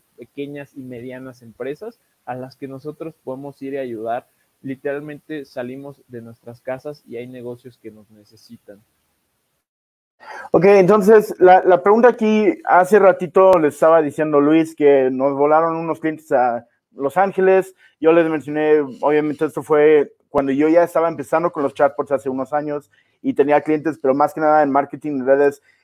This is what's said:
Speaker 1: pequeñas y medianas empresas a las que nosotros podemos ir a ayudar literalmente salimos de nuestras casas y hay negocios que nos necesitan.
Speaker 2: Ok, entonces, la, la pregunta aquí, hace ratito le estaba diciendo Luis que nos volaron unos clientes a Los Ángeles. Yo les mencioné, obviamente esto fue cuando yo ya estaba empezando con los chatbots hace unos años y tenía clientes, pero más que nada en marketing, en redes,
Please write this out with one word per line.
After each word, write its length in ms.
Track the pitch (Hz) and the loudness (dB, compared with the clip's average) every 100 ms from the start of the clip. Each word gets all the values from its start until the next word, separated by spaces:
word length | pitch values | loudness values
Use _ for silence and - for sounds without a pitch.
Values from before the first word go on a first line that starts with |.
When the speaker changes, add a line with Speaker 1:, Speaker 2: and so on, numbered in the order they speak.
| _ - | _ -20
Speaker 1:
pequeñas 580 | 120 - 143 143 143 143 | -18 -14 -14 -14 -18 -18
y 60 | |
medianas 600 | 127 123 127 127 131 123 | -16 -16 -16 -16 -18 -20
empresas 560 | 117 107 131 151 220 - _ _ - | -20 -14 -12 -12 -16 -20 _ _ -14
a 100 | 127 | -14
las 220 | 127 - | -14 -16
que 100 | 135 | -16
nosotros 460 | 135 151 151 160 - | -14 -16 -14 -16 -16
podemos 380 | - 131 143 139 | -14 -14 -14 -16
ir 160 | 135 139 | -12 -10
a 40 | |
ayudar 460 | 131 113 113 123 - _ _ _ | -10 -10 -8 -8 -10 _ _ _
literalmente 840 | 135 135 143 143 151 143 - 156 135 | -14 -10 -8 -8 -10 -16 -14 -14 -12
salimos 560 | 135 123 135 143 135 _ | -12 -12 -12 -18 -20 _
de 140 | 120 | -18
nuestras 400 | 117 113 117 120 | -18 -20 -20 -16
casas 420 | - 131 151 147 - | -12 -12 -12 -16 -16
y 120 | 120 | -16
hay 100 | 123 | -14
negocios 500 | 127 120 120 127 - | -14 -14 -16 -20 -20
que 140 | 110 | -20
nos 180 | 107 104 | -20 _
necesitan. 720 | 107 104 110 _ 117 - 101 107 _ _ _ _ _ _ _ _ _ _ _ _ _ - - - | _ _ _ _ -20 -20 -20 _ _ _ _ _ _ _ _ _ _ _ _ _ _ -20 -20 -4
Speaker 2:
Ok, 140 | - 185 | 2 4
entonces, 680 | 202 175 214 190 220 208 - | 6 6 4 6 4 4 4
la, 240 | 180 185 | 6 6
la 200 | 180 175 | 4 2
pregunta 240 | 190 226 240 | 2 4 4
aquí, 540 | 240 220 214 208 - - | 2 0 2 0 -2 2
hace 320 | 170 185 208 | 2 4 4
ratito 640 | 196 180 175 190 190 180 | 4 2 0 4 6 4
le 80 | 151 | 2
estaba 340 | - 160 165 | 2 4 4
diciendo 380 | 147 131 156 147 | 2 -2 0 2
Luis 340 | 147 160 160 | 4 2 0
que 360 | - 147 139 131 | 2 4 4 2
nos 220 | 131 139 | 0 -2
volaron 420 | 139 147 156 165 165 | 0 2 2 0 -4
unos 240 | 165 151 | -6 -6
clientes 320 | 156 156 - | -8 -8 -4
a 340 | 135 127 120 - _ _ 117 | 0 0 -4 -10 _ _ -10
Los 220 | 139 180 | -4 -2
Ángeles. 580 | 196 190 185 190 185 - _ _ | -2 0 0 0 -2 -10 _ _
Yo 140 | 160 | 2
les 160 | 165 160 | 2 2
mencioné, 500 | 156 131 151 151 151 139 120 | -4 -6 -4 0 0 0 -4
obviamente 440 | 143 151 151 143 156 | -2 0 -2 -4 -6
esto 180 | 156 | -6
fue 500 | 135 151 151 151 139 _ _ | -2 2 4 4 0 _ _
cuando 220 | 143 139 | -4 -2
yo 160 | 135 156 | 0 2
ya 140 | 170 | 2
estaba 260 | 170 165 165 | 2 0 -2
empezando 420 | 147 139 160 170 | -4 -4 -2 -2
con 100 | 165 | -4
los 120 | 139 | -6
chatbots 400 | - 139 - 143 | 0 -2 -2 -6
hace 160 | 139 135 | -6 -4
unos 240 | 131 131 | -8 -6
años 360 | 147 147 147 - _ _ _ | -6 -6 -10 -12 _ _ _
y 120 | 135 | -4
tenía 280 | 131 139 147 | -2 2 0
clientes, 380 | - 156 156 143 | 0 -4 -4 -4
pero 120 | 135 | -2
más 200 | 139 147 | 0 -2
que 60 | 156 | -2
nada 240 | 156 156 | 0 2
en 80 | 147 | 2
marketing, 400 | 135 139 143 151 | 0 -2 -8 -10
en 140 | 139 127 | -4 0
redes, 360 | 139 143 143 _ _ | 2 2 -2 _ _